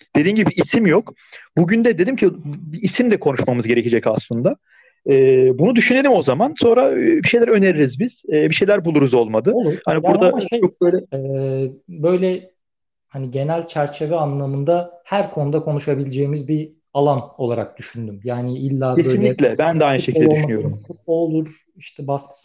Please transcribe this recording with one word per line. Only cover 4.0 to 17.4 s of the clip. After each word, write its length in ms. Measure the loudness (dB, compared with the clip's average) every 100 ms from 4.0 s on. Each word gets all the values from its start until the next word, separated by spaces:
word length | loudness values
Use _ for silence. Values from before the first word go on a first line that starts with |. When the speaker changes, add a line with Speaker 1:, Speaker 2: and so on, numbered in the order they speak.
| 0
Speaker 1:
aslında. 480 | -2 -4 -2 -2 -2 _ _ _ _ 2
E, 40 | 4 6 6 4 4
bunu 160 | 2 2
düşünelim 360 | 2 2 4
o 100 | 2
zaman. 300 | 2 0 0 0
Sonra, 340 | 2 4 2
e, 40 | 2 2 2
bir 40 | 2
şeyler 200 | 2 4
öneririz 520 | 4 4 2 0 0
biz. 240 | -6 -6 -2
E, 200 | 0 2
bir 60 | 0
şeyler 300 | 2 2 2
buluruz 280 | 2 4
olmadı. 380 | 2 2 0 0
Speaker 2:
Olur. 240 | 0 0 -2 -2
Speaker 1:
Hani 100 | -2
Speaker 2:
Yani 80 |
Speaker 1:
burada 260 | 2 4 4
Speaker 2:
ama 100 | 2
şey, 180 | -2 0
Speaker 1:
çok 220 | 0 0
böyle 160 | 0 0 -2
Speaker 2:
e, 60 | -8 -6 -4 -4 -4 -6 -8 -18
böyle 640 | -4 0 0 0 -4 -8 _ _ _ _ _ _
hani 240 | -12 -8
genel 360 | -6 -4 -4 -6
çerçeve 480 | -4 -4 -4 -4 -2
anlamında 840 | -2 -4 -4 -4 0 0 -2 -12 -6
her 260 | -4 -4
konuda 280 | -4 -2 -2
konuşabileceğimiz 880 | -2 -4 -2 -4 -4 -4 -4 -4 -4
bir 220 | -4 -6 _ _
alan 380 | 0 0 0 -4
olarak 400 | -8